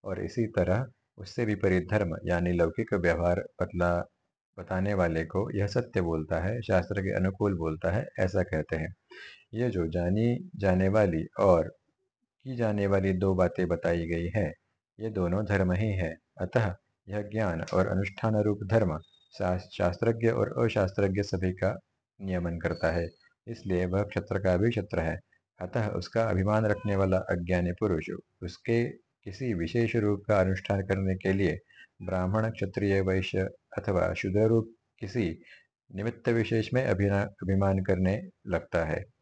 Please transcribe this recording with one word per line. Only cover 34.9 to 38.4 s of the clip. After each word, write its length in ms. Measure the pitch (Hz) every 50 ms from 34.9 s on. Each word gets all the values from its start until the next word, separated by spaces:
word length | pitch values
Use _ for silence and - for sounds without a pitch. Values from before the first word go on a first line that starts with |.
| _ _
किसी 380 | 110 98 98 123 - 170 - - - - - - _ _ _ _ _ _ -
निमित्त 340 | 92 101 117 120 - _ 127
विशेष 460 | 117 113 107 - 113 110 107 - 123
में 100 | 127 131
अभिना-, 440 | - 101 92 101 101 101 98 104 -
अभिमान 540 | - _ 90 92 98 95 98 98 95 95
करने 400 | 95 - 95 92 92 92 98 - - - _ _